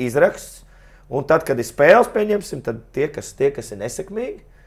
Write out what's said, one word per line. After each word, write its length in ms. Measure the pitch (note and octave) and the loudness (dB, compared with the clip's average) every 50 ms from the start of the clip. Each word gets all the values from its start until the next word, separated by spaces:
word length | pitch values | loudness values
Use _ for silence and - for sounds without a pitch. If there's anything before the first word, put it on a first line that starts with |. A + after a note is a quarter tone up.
izraksts. 640 | B2+ A#2+ A2+ D3 E3+ G#3 - - - - - - - - - - - - - - - - | -6 -2 2 4 4 2 2 -2 -14 -18 -20 -20 -20 -20 -20 -20 -20 -20 -20 -20 -12 -8
Un 160 | B2+ C3+ C3 - | -6 -4 0 2
tad, 160 | D#3+ - - | 2 2 2
kad 160 | - C3+ A#2+ | 0 -2 -2
ir 80 | A#2+ - | -4 -4
spēles, 400 | - - C#3+ D#3 G3+ A#3+ A#3 A#3+ - | 0 4 6 8 8 8 6 2 0
pieņemsim, 500 | A3 G#3+ G#3 G#3 G3+ - - E3 C3+ - | -2 0 0 -2 -2 -4 -6 -12 -10 -8
tad 160 | A#2+ A2+ A2+ - - - | -8 -8 -8 -10 -8 -6
tie, 140 | C3 D3 D3+ | -4 -4 -4
kas, 220 | - - - - - | -4 -8 -12 -10 -4
tie, 140 | - C3+ C#3 | 0 0 0
kas 160 | C#3 - A2 - G#2 | 0 -2 -10 -12 -10
ir 60 | G2 | -10
nesekmīgi, 580 | G#2 B2 - - - - G3 A3 B3 C4+ G#4 - - - _ _ - | -10 -10 -8 -10 -10 -10 -8 -10 -8 -10 -10 -14 -18 -20 _ _ -20